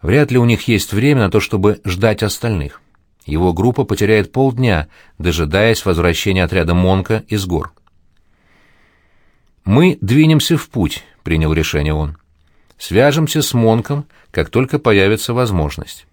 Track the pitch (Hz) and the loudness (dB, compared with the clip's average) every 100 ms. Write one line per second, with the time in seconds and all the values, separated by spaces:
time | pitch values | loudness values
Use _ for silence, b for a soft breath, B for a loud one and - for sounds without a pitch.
0 | 80 123 147 123 120 110 - 107 - 101 | 2 2 2 2 2 0 0 -2 0 0
1 | 131 139 101 107 - 107 101 101 - 90 | 2 2 2 0 -2 0 0 0 -6 -2
2 | 113 104 104 - 120 98 69 - _ _ | 0 0 -4 -4 -4 -4 -6 -12 _ _
3 | _ _ - 76 90 85 117 123 - 98 | _ _ -6 -2 0 2 0 0 -2 0
4 | 104 107 98 131 135 120 123 87 76 b | 2 2 0 -2 -2 0 0 0 -4 b
5 | b b 85 80 78 90 110 110 - 82 | b b -4 -2 0 2 2 2 0 0
6 | 85 80 - 95 87 92 82 87 92 95 | 0 0 -2 0 0 0 0 2 2 0
7 | 90 110 - 107 95 85 - _ _ _ | 0 -4 -4 -6 -4 -6 -6 _ _ _
8 | _ _ _ _ _ _ _ _ _ _ | _ _ _ _ _ _ _ _ _ _
9 | _ _ _ _ _ _ - 113 175 - | _ _ _ _ _ _ 0 4 4 2
10 | 98 135 156 156 - 165 - 123 82 - | 0 2 4 4 2 -2 -2 -4 -4 -4
11 | - _ - 80 78 78 78 76 73 76 | -18 _ -4 0 0 0 -2 -2 -2 -2
12 | 73 76 _ _ _ _ _ _ - 95 | -4 -8 _ _ _ _ _ _ -2 2
13 | 139 147 151 156 143 123 110 113 - 143 | 2 2 -2 -2 -2 2 2 2 -2 -8
14 | 147 b b - 78 - 131 - 123 101 | -8 b b -6 -2 -2 -2 -2 2 2
15 | 95 110 - 120 123 95 76 - - - | 4 0 -2 -2 0 0 -2 -6 -14 -18
16 | _ | _